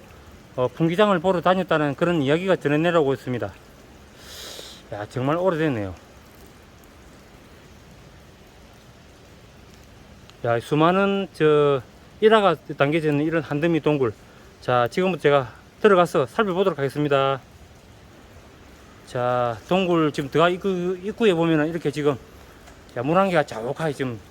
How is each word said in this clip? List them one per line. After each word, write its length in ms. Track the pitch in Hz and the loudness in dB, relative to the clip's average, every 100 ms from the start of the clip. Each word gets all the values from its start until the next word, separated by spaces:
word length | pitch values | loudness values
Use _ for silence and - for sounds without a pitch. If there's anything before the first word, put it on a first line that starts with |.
| - - - - - - | -14 -20 -20 -20 -14 -4
어, 120 | 127 | -4
풍기장을 500 | - 165 175 214 185 | -2 -2 2 2 2
보러 220 | 180 180 | 0 0
다녔다는 540 | 180 190 175 160 147 | 2 0 0 0 0
그런 280 | 135 170 170 | -2 -2 0
이야기가 340 | 135 156 190 165 | 0 0 0 -2
전해 220 | 143 151 | 0 0
내려오고 340 | 170 170 139 | 2 2 0
있습니다. 400 | 131 - 123 104 - - - - - - - - - - - - - - | -2 -4 -6 -8 -12 -20 -20 -20 -20 -20 -20 -20 -18 -16 -16 -18 -20 -14
야, 140 | 104 104 | -12 -8
정말 260 | 123 131 165 | -6 -2 -2
오래됐네요. 580 | 185 165 156 120 98 87 - - - - - - - - - - - - - - - - - - - - - - - - - - - - - - - - - - - - - - - - - - - - 120 | -2 -2 -2 -4 -6 -12 -20 -20 -20 -20 -20 -20 -20 -20 -20 -20 -20 -20 -20 -20 -20 -20 -20 -20 -20 -20 -20 -20 -20 -20 -20 -20 -20 -20 -20 -20 -20 -20 -20 -20 -20 -20 -20 -20 -20 -20 -20 -20 -20 -8 -4
야, 140 | 117 | -2
수많은 680 | - 151 160 185 196 196 190 | -2 2 2 2 0 -2 -6
저 480 | - 156 151 147 139 - - - - | -2 2 2 2 0 -4 -20 -20 0
일화가 360 | 214 214 196 160 - 151 | 4 4 2 0 -6 -2
담겨져 320 | 139 165 151 | 0 0 0
있는 140 | 143 | 0
이런 180 | 156 165 | 0 -4
한더미 380 | 139 147 170 165 | -4 -2 0 0
동굴. 340 | 151 151 104 - - - - - | 0 0 0 -4 -16 -20 -20 -12
자, 280 | - 123 120 | -2 0 0
지금부터 320 | - 185 165 | 0 -2 0
제가 300 | 151 143 123 - - - | 2 2 0 -10 -20 0
들어가서 440 | 214 185 170 175 131 | 6 8 6 2 -2
살펴보도록 520 | - 214 175 190 147 | 0 -2 0 0 0
하겠습니다. 640 | 139 143 147 139 135 139 - - - - - - - - - - - - - - - - - | -4 -2 0 2 0 -2 -8 -20 -20 -20 -20 -20 -20 -20 -20 -20 -20 -20 -20 -20 -20 -20 -12
자, 520 | 127 123 123 120 110 - | -6 -2 -2 -2 -4 -2
동굴 440 | 180 185 170 151 | 0 2 0 0
지금 180 | 139 139 | -2 -4
들어가 180 | 143 170 | 0 0
입구, 500 | 180 196 180 180 180 | 0 -4 -4 -4 -6
입구에 320 | 190 208 226 | -8 -2 0
보면은 340 | 170 165 160 151 | 2 2 0 0
이렇게 220 | 170 151 | -4 -6
지금, 260 | 143 147 127 - - - - - - - | -2 -2 -2 -8 -20 -20 -20 -20 -20 -14
자, 80 | - | -8
물 160 | 127 175 | 0 2
한 100 | 196 | 2
개가 160 | 170 | 0
자욱하게 480 | 143 113 117 139 160 | -2 -6 -8 -6 -6
지금 260 | 135 131 113 - | -4 -6 -8 -14